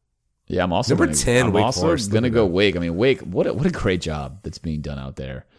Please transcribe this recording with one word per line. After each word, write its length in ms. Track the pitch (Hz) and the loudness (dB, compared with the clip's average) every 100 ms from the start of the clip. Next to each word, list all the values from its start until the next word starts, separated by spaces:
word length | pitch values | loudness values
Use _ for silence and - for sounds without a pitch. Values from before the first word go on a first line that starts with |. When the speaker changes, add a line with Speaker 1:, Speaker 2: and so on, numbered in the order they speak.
| _ _ _ _ - | _ _ _ _ -6
Speaker 1:
Yeah, 180 | 90 | -2
I'm 80 | 90 | 0
also 220 | 87 120 | 0 0
Speaker 2:
Number 140 | 156 160 | 2 2
Speaker 1:
gonna, 100 | 78 | 2
Speaker 2:
ten, 300 | - 123 123 | 2 2 4
Speaker 1:
I'm 40 | |
Speaker 2:
Wake 140 | 101 113 | 2 2
Speaker 1:
also 160 | - | 0
Speaker 2:
Forest. 300 | 160 160 101 | 0 0 0
Speaker 1:
gonna 160 | 110 123 | 0 2
Speaker 2:
Look 40 | |
at 40 | 113 | 2
Speaker 1:
go 100 | 101 | 2
Speaker 2:
that. 80 | |
Speaker 1:
Wake. 220 | 87 104 87 | 4 2 2
I 20 | |
mean, 160 | 85 85 | -2 2
Wake, 260 | 131 131 | 2 2
what 260 | - 104 180 | -2 -2 -2
a, 60 | |
what 120 | 101 165 | 0 -2
a 60 | |
great 300 | - 104 92 | 0 0 0
job 420 | 82 76 69 - | -2 -6 -8 -10
that's 160 | 78 - | -12 -10
being 220 | 82 76 | -6 -6
done 180 | 73 69 | -6 -8
out 160 | 67 65 | -10 -10
there. 280 | 67 65 - | -12 -12 -16